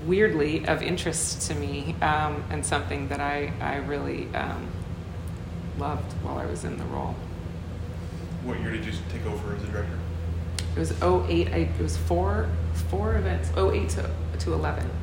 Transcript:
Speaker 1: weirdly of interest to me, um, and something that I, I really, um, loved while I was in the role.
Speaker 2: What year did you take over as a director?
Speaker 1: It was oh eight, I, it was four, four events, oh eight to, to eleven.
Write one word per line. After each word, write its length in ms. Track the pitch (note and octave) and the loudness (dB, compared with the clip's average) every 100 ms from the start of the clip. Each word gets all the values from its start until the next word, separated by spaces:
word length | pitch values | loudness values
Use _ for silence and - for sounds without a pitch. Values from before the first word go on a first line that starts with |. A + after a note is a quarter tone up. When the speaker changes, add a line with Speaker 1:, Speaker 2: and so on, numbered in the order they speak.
| D#3 | 4
Speaker 1:
weirdly 600 | F#3+ G#3+ D#3 D3 D#3+ E3 | 6 6 6 2 2 2
of 140 | D#3 | 0
interest 640 | - F3+ E3+ D#3 - - - | 0 0 0 0 -2 -2 -2
to 80 | D3+ | -2
me, 400 | C#3+ C#3+ D3 - | -2 -2 -4 0
um, 420 | D#3 D3+ D3+ D3 - | 2 4 2 -2 -4
and 160 | D#3+ D#3 | -4 0
something 420 | D3 - C#3+ C#3 | 0 0 -4 -2
that 100 | C#3+ | -2
I, 320 | C#3+ D3 C#3+ - | -2 -2 -2 -2
I 160 | C#3+ C#3 | -2 -2
really, 560 | C3+ C#3+ C#3 - - - | -2 -2 -2 -4 -4 -4
um, 320 | C#2+ - - - - - - - - - - - - - | -2 -4 -6 -6 -6 -6 -8 -8 -6 -6 -6 -6 -6 -2
loved 360 | C#3+ D3 - - | -2 -2 -2 -4
while 140 | - C3+ | -4 -4
I 80 | - | -2
was 180 | - | -4
in 140 | - - | -4 -4
the 80 | C#2 | -4
role. 300 | C#2 C#2 - - - - - - - - - - - - - | -4 -4 -4 -6 -8 -8 -8 -8 -6 -6 -6 -6 -6 -6 -6
Speaker 2:
What 160 | - - | -4 -2
year 120 | - | -2
did 120 | - | -2
you 80 | A2 - - | -4 -4 -4
take 160 | - - | -4 -2
over 300 | - - - | -4 -4 -4
as 80 | |
a 40 | - | -2
director? 300 | E2+ E2 - - - - - - - - - | -2 -2 -2 -4 -4 -2 -2 -2 -2 0 0
Speaker 1:
It 40 | |
was 220 | D#3+ - | 0 4
oh 240 | F3+ F3+ - | 6 6 6
eight, 180 | E3+ E3+ | 4 4
I, 120 | E3+ | 4
it 200 | D#3+ - | 2 2
was 160 | D#3+ - | 2 2
four, 540 | - F3 F#3+ G#3+ A3 - - - - | 4 4 4 4 2 2 2 2 2
four 260 | F#3+ G#3+ A3 | 2 4 4
events, 340 | - - - - | 4 2 2 4
oh 160 | F#3+ | 4
eight 160 | - F#3 | 4 2
to, 180 | F#3 F3+ - - - | 0 0 -2 -2 0
to 140 | E3+ | 0
eleven. 360 | D#3+ D3+ D3 C3+ - | 2 2 0 0 -2